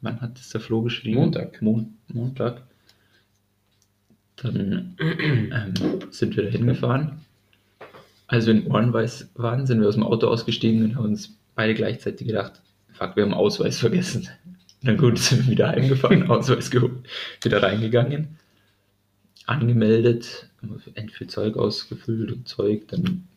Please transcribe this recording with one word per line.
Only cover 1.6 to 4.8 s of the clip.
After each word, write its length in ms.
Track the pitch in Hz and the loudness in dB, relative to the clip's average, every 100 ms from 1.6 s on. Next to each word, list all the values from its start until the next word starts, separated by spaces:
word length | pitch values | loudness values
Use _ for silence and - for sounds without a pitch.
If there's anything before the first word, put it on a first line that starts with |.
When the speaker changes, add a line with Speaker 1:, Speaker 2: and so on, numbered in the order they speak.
Speaker 1:
Mon-, 320 | 107 113 - - - | -2 0 -4 -12 -12
Montag. 560 | 117 127 131 113 - - _ _ _ _ _ _ _ _ _ _ _ _ _ _ _ _ - | -8 -6 -4 -6 -6 -14 _ _ _ _ _ _ _ _ _ _ _ _ _ _ _ _ -10
Dann, 580 | 117 98 98 107 | -6 -4 -2 -4